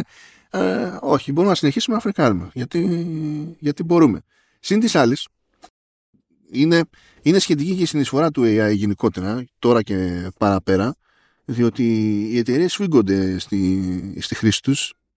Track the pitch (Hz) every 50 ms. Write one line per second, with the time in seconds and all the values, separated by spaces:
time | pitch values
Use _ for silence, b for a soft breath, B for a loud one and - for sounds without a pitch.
0 | - b b b b b b b b b b 185 185 185 185 - - 180 - -
1 | - - 156 131 - - 143 160 185 202 180 - - 143 - 233 - - 220 220
2 | - 208 202 - 151 120 101 85 87 - - 127 120 - - 170 170 190 170 170
3 | 170 175 160 156 156 151 151 151 151 165 170 - 151 147 143 - 175 165 175 170
4 | 160 127 95 - - _ _ _ _ _ _ _ - - 196 214 233 226 - 165
5 | 131 117 135 - - - _ _ _ _ _ _ _ - _ _ _ _ _ _
6 | _ _ _ _ _ _ _ _ _ - 82 127 147 165 170 170 160 - b b
7 | b b b b b 147 180 196 - - 165 143 143 180 185 185 175 156 - 151
8 | 135 - - 139 165 165 147 139 120 113 107 110 107 104 107 98 107 104 101 -
9 | - 107 - 92 92 98 110 127 123 - _ - - 120 120 117 104 - 101 95
10 | 92 90 87 87 87 92 - - 110 101 98 95 - - 95 92 101 127 165 _
11 | _ _ _ _ _ _ _ _ _ - 120 120 120 117 110 - 120 117 113 110
12 | 110 107 104 104 104 110 117 120 110 127 123 147 175 175 - - 202 185 156 123
13 | 101 95 98 95 95 95 92 87 - - 104 98 95 92 95 95 95 90 92 90
14 | 90 101 - - - - - - - 110 101 - - 135 139 - - - - _
15 | _ _ _